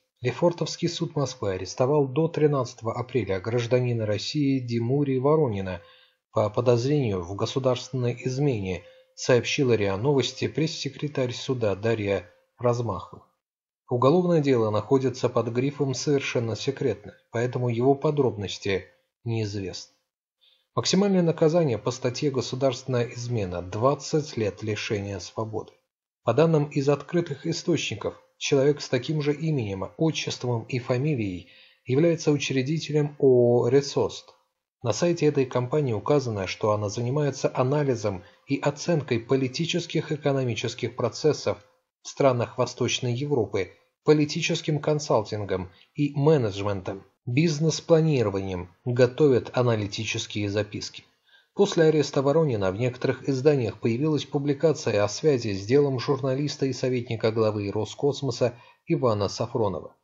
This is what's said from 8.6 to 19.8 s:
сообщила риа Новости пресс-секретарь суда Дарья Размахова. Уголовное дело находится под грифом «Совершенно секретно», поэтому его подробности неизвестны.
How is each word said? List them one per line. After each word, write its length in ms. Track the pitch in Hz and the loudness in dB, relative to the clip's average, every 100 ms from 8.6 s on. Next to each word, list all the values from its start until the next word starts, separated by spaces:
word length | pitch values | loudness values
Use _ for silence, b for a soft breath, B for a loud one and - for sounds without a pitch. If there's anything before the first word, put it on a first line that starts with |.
| 95 85 B B B | -4 -6 B B B
сообщила 600 | - - 120 - - 123 | -4 2 4 2 0 2
риа 220 | 110 98 98 | 2 2 0
Новости 520 | 139 135 120 - 104 | 2 2 0 -2 -4
пресс-секретарь 880 | 139 160 - 135 - 143 143 123 | -2 -4 -4 -10 -8 -6 -2 -4
суда 420 | 120 - 123 104 95 | -4 -6 -2 -2 0
Дарья 520 | 113 110 101 95 - _ _ - | -2 0 0 -2 -4 _ _ -2
Размахова. 720 | 120 120 113 90 - - _ _ _ _ _ _ - | 0 0 -2 -6 -10 -20 _ _ _ _ _ _ -6
Уголовное 500 | 123 131 180 175 165 | 2 4 4 4 2
дело 300 | 139 120 110 | 4 4 2
находится 580 | 104 - 135 131 120 113 | 0 2 2 2 0 0
под 200 | 120 113 | 0 0
грифом 440 | 120 139 143 139 | -2 -2 -2 -4
«Совершенно 640 | 123 156 139 - 131 113 107 | -2 0 0 0 -2 -2 -4
секретно», 580 | - - 135 - - - _ | -4 -2 -2 -2 -8 -20 _
поэтому 400 | 117 123 123 123 | -4 -2 -2 -2
его 240 | 117 131 | 2 2
подробности 920 | 139 156 147 123 104 92 - 101 92 - _ _ _ | 4 2 2 0 -2 -6 -6 -4 -4 -4 _ _ _
неизвестны. 680 | 117 113 104 101 90 - | -6 -4 -4 -6 -8 -10